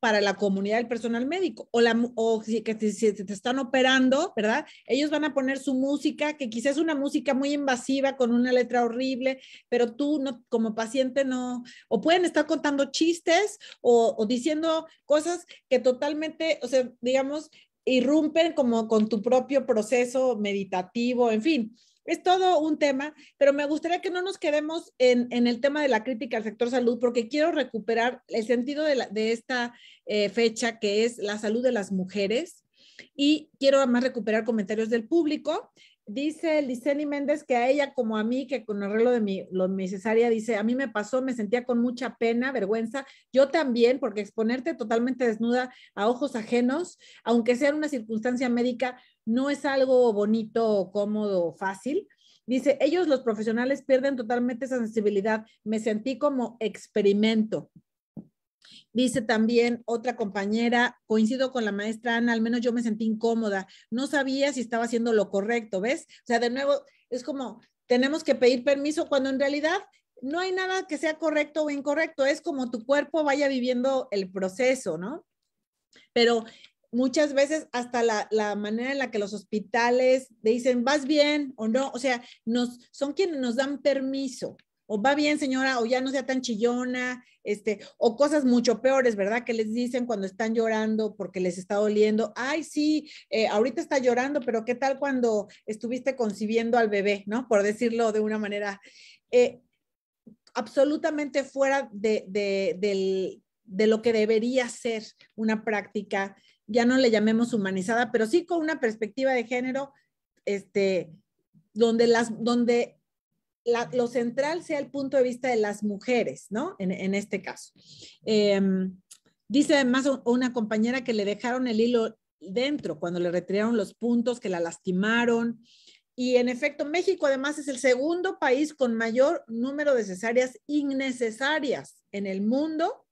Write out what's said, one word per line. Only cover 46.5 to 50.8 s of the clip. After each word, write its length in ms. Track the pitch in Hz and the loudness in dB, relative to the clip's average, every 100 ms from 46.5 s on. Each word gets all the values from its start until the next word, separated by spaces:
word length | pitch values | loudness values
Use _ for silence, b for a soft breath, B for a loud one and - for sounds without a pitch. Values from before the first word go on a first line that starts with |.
| 240 247 277 349 - B B | 0 2 0 -4 -10 B B
aunque 320 | - 240 226 240 | 0 2 2 2
sea 140 | 285 | 2
en 40 | |
una 140 | 302 302 | 0 -2
circunstancia 600 | 277 220 220 226 247 254 | -6 -6 -4 -2 -2 0
médica, 540 | 240 247 247 254 247 b b | 0 0 -2 -6 -6 b b
no 260 | - 233 269 | -2 0 0
es 140 | 285 | -2
algo 480 | 294 269 262 254 247 | 0 2 4 4 4
bonito, 760 | 202 208 226 220 - 226 208 | 4 2 0 0 0 2 2